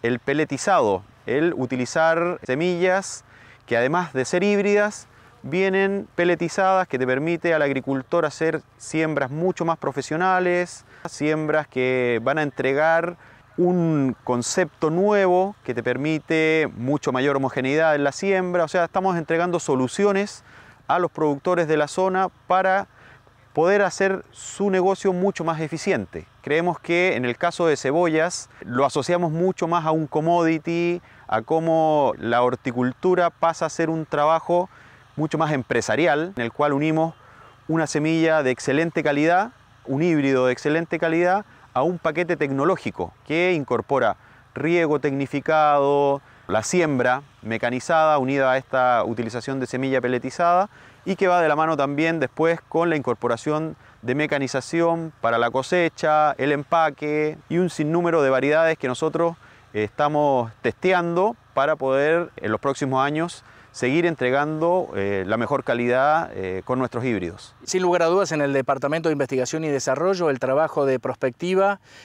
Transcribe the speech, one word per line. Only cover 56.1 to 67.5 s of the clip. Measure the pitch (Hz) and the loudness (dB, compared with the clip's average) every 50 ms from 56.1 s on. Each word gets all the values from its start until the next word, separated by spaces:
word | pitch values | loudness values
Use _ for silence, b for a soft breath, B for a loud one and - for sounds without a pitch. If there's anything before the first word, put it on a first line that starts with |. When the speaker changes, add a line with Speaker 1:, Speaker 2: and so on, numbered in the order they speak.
| 151 151 151 147 139 - | 2 4 2 2 0 0
Speaker 1:
el | 131 143 | -2 0
empaque | 147 143 143 - 175 165 160 151 139 - 147 151 151 151 151 151 156 156 - _ | 0 -2 -2 -2 0 0 0 0 -2 -4 -6 -4 -2 -2 -2 -4 -4 -8 -10 _
y | 156 170 | -2 0
un | 185 170 | 0 -2
sinnúmero | - - 151 147 160 175 175 170 165 160 | -2 -2 -2 0 0 0 0 2 2 2
de | 143 135 | 4 4
variedades | 131 131 135 143 151 160 165 160 160 - | 2 2 2 2 2 4 4 2 0 0
que | - 127 | -2 -4
nosotros, | 127 - 160 156 - 165 170 170 165 B B B B B B B - | -4 -2 -4 -4 0 0 0 -2 -2 B B B B B B B -4
eh, | 104 107 | -2 -2
estamos | 104 - - 147 147 151 147 147 143 135 127 117 113 - - | -2 0 0 0 0 2 2 2 2 2 0 0 -4 -8 -4
testeando | - 120 - - - 185 185 180 170 170 170 175 190 220 240 - _ _ | -4 -4 -4 0 0 2 2 2 0 0 0 0 0 0 -2 -6 _ _
para | _ 135 135 147 156 | _ 0 0 0 0
poder | - 135 135 131 135 143 151 165 170 175 - - | 0 0 0 2 2 2 2 2 0 -2 -4 -10
en | - - 107 | -8 -4 -4
los | 110 104 | -4 -2
próximos | - 139 131 - 147 131 135 131 135 | -2 -4 -2 -2 -2 -2 0 0 0
años | 143 151 156 165 175 - - B B B B B B | 0 0 -2 -4 -4 -8 -14 B B B B B B
seguir | - - 127 123 139 170 170 | -8 -4 -2 0 2 2 2
entregando, | 175 160 - 127 123 127 139 147 151 156 156 165 170 180 185 - - - | 0 0 0 0 0 2 0 0 -2 -2 -2 0 0 0 0 -2 -4 -4
eh, | 98 98 101 101 95 92 | -4 -2 -2 -2 -2 -2
la | 92 110 | -2 -2
mejor | 113 117 - 143 135 | -2 0 -2 -2 -4
calidad, | - - 120 120 120 120 120 127 135 151 151 165 170 - | -2 -2 -2 0 0 0 2 2 2 2 2 0 -2 -4
eh, | - 95 95 92 92 92 90 | -8 -8 -8 -6 -6 -8 -6
con | - 127 127 | -4 -4 -2
nuestros | 131 117 - 120 123 | -2 -4 -4 -6 -4
híbridos. | 127 117 98 87 85 92 - - - | -2 -2 -2 -4 -6 -8 -12 -18 -20